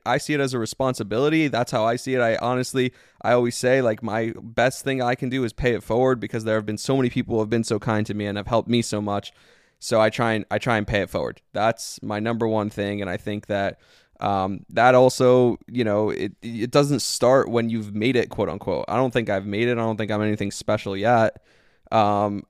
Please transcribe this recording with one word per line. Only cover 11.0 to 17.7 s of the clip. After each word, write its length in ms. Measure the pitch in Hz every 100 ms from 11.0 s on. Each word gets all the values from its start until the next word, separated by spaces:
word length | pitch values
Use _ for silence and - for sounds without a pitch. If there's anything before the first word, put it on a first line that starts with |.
it 80 | 92
forward. 320 | 92 64 - _
That's 500 | - 110 117 - -
my 180 | 107 107
number 280 | 110 117 113
one 220 | 110 104
thing. 320 | 107 101 104
And 80 | 98
I 80 | 92
think 300 | - 104 -
that, 320 | 101 98 - _ _ _ -
um, 460 | 101 98 95 98 -
that 260 | - 123 127
also, 640 | 127 - 127 127 123 - -
you 160 | 123
know, 260 | 110 104 107
it, 240 | - 98 -
it 300 | 117 117 117
doesn't 300 | 143 143 135
start 480 | - - 120 135 107
when 200 | 117
you've 240 | 113